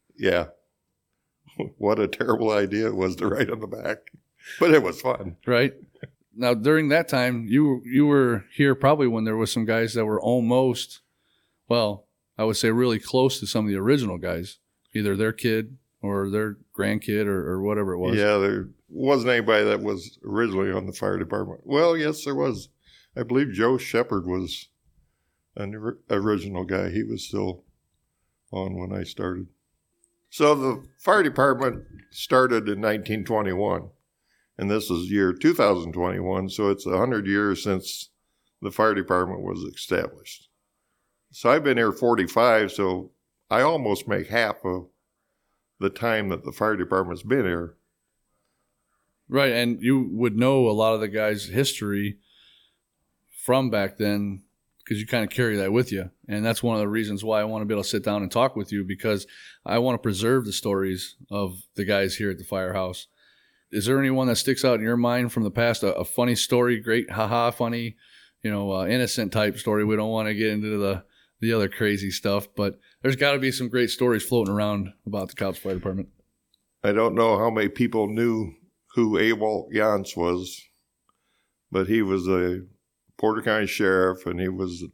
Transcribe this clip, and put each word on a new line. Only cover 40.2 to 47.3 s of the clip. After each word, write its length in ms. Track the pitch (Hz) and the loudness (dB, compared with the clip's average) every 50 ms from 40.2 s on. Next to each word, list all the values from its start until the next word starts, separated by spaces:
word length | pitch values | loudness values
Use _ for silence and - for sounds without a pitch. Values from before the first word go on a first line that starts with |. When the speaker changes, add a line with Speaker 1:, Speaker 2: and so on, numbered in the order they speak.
| - - - - - _ _ _ _ _ _ _ _ _ _ _ _ _ _ _ _ _ | -20 -20 -20 -20 -20 _ _ _ _ _ _ _ _ _ _ _ _ _ _ _ _ _
Speaker 1:
So 200 | - - - 117 | -12 -2 2 4
I've 120 | 135 160 147 | 4 4 4
been 140 | 139 127 | 2 2
here 160 | 120 117 104 98 | 4 2 2 2
forty-five, 800 | - 127 120 117 110 92 82 - 113 120 123 117 110 104 95 - | 2 2 2 4 4 2 0 2 4 4 6 6 4 4 0 -2
so 400 | - 98 92 92 90 92 - _ _ _ _ _ _ _ - | -2 -2 -2 -2 -4 -6 -10 _ _ _ _ _ _ _ -2
I 120 | - 113 131 | 0 2 2
almost 460 | 156 165 151 127 107 101 95 - 113 | 2 2 0 0 -2 -2 -2 -2 -4
make 180 | 101 95 85 | -4 -4 -4
half 300 | 92 101 120 113 104 104 - - | -2 0 0 0 0 -2 -4 -6
of 240 | 95 90 92 87 - _ _ _ _ _ _ _ _ _ _ _ _ _ _ _ _ _ - | -6 -6 -6 -8 -12 _ _ _ _ _ _ _ _ _ _ _ _ _ _ _ _ _ -6
the 120 | 95 98 | -4 -4
time 400 | - - 117 117 110 107 101 95 | -4 -4 -2 -2 0 0 -2 -2
that 120 | 87 82 - | -4 -6 -6
the 80 | - | -10
fire 260 | - - 104 110 107 | -6 -4 -2 -2 0
department's 460 | 92 87 - 95 95 92 87 87 82 - | -2 -2 0 0 0 0 -2 -6 -10 -4
been 220 | 104 | -2